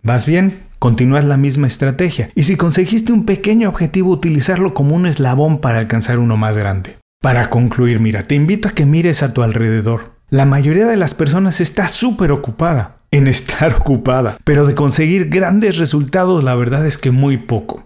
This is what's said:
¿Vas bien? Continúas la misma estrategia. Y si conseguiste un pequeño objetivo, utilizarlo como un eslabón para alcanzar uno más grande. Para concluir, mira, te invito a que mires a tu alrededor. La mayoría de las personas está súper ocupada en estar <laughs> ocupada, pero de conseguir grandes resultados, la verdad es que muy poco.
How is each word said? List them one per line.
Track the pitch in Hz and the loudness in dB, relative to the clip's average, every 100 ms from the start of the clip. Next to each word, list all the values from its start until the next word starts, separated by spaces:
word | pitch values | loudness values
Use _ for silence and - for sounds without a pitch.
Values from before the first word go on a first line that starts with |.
¿Vas | 113 120 117 | -2 0 0
bien? | 170 190 190 - - | 2 0 -2 -12 -4
Continúas | 123 113 127 139 147 | 0 2 2 2 2
la | 139 | 2
misma | 139 135 139 | 0 0 -2
estrategia. | - 135 135 180 - - - | -2 -2 -2 -2 -4 -4 -2
Y | |
si | 143 185 | 0 0
conseguiste | 170 165 180 226 226 | 0 0 0 0 0
un | 226 220 | 0 0
pequeño | 190 196 220 214 | -2 0 2 2
objetivo, | - 165 190 185 | 0 -2 0 0
utilizarlo | 180 170 151 127 180 190 | 0 0 0 0 0 -2
como | 190 143 165 | 0 0 2
un | 180 | 0
eslabón | 147 131 127 156 147 | 0 0 2 0 0
para | 135 113 | 0 -2
alcanzar | 110 113 110 120 | -2 -2 -2 0
uno | 120 110 | 0 0
más | 110 107 | 0 -2
grande. | 101 95 92 - _ _ | -2 -4 -8 -14 _ _
Para | 131 123 117 | 0 0 0
concluir, | 120 120 - 123 117 | 0 0 2 0 2
mira, | 110 104 | 0 -2
te | - 143 | -2 0
invito | 156 208 214 | 0 0 -2
a | |
que | - 143 | 0 2
mires | 160 170 147 | 2 2 0
a | 135 | -2
tu | 117 | 0
alrededor. | 117 110 113 110 107 113 - - - | 0 0 0 0 -2 -4 -6 -20 -4
La | 135 139 | 0 2
mayoría | 139 143 165 226 | 2 2 2 2
de | 220 | 0
las | 165 | -2
personas | - 151 170 196 160 | -2 -2 0 0 -2
está | 170 - 180 | -4 -4 -4
súper | - 254 202 175 | -2 -4 -2 0
ocupada | 143 135 110 165 147 104 - _ | -2 -4 -4 -2 -2 -4 -10 _
en | 147 135 | 2 2
estar | 127 - - 156 | 0 -4 -2 0
<laughs> | 107 | 2
ocupada, | - 127 127 127 120 104 - | 2 0 0 0 -2 -4 0
pero | 147 143 | 2 2
de | |
conseguir | 143 147 131 156 190 170 | 2 0 0 0 0 0
grandes | 180 180 202 214 165 | 0 2 2 2 0
resultados, | 165 151 139 185 185 175 131 | 0 -2 0 0 0 2 2
la | 123 | 0
verdad | 120 139 156 | 0 0 -2
es | - | -2
que | 135 | 0
muy | 127 139 131 | 2 2 0
poco. | - 113 - - | -2 -6 -6 -12